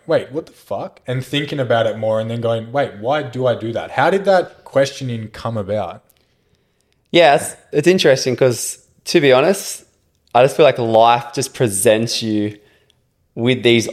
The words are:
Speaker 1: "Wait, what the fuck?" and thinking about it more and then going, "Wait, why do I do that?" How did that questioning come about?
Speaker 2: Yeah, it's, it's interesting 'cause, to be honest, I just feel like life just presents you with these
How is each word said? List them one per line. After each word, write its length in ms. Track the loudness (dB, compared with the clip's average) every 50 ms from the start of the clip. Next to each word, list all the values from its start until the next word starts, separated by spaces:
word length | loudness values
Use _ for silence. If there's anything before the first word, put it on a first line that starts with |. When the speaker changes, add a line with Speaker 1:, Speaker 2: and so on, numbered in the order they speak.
| _
Speaker 1:
"Wait, 260 | -2 -2 -2 -2 -4
what 140 | -10 -12 -12
the 60 | -12
fuck?" 500 | -16 _ _ -10 -10 -10 -10 -12 _ _ _ -8
and 180 | -6 -6 -6
thinking 340 | -4 -4 -4 -4 -4 -6 -6
about 280 | -2 0 0 0 0 0
it 100 | -2 -4
more 220 | -2 -2 -2 -2
and 100 | -2 -4
then 100 | -6 -4
going, 300 | -2 -2 -2 -4 -6 -6
"Wait, 200 | -4 -4 -4 -4 -6 -8
why 240 | -4 -4 -4 -4 -4
do 240 | -6 -6 -2 -2 -2
I 80 | -2
do 160 | -2 -4 -6 -6
that?" 180 | -6 -8 -6
How 200 | -2 0 0 2
did 140 | 0 0 0
that 380 | 2 2 2 0 -2 -8 _ -12
questioning 640 | -4 0 0 0 0 -2 -8 -10 -8 -8 -8 -10 -12
come 280 | -14 -10 -10 -8 -6 -6
about? 460 | -6 -4 -4 -6 -6 -6 -10 -16 _ _ _ _ _ _ _ _ _ _ _ _ _ _ _ _ _ _ _ _ _ _
Speaker 2:
Yeah, 240 | 2 4 6 6 4
it's, 200 | 2 0 -4 -14 -16 _ _
it's 160 | -4 0 2 2
interesting 480 | 2 4 4 4 2 2 2 -2 -2
'cause, 500 | 2 2 2 0 0 -6 -10 -12 -14 _ _ _ _ -6
to 140 | 0 0 2
be 120 | 4 6
honest, 520 | 4 4 4 2 0 -2 -4 -12 -14 -16 -18 _ _ _ _ _ _ _ _ _ 2
I 80 | 4 4
just 120 | 4 4
feel 100 | 4 4
like 120 | 4 4 2
life 480 | 0 2 4 4 6 6 4 2 0 -4 -6
just 220 | -6 -6 -6 -4
presents 680 | -2 -2 -2 0 0 2 2 2 2 0 -4 -4 -6
you 380 | -4 -4 -2 -2 -2 -4 -6 -10 _ _ _ _ _ _ _ _ _ _ _ _ _ _ -10
with 300 | -4 0 0 0 2 2
these 260 | 4 4 4 2 0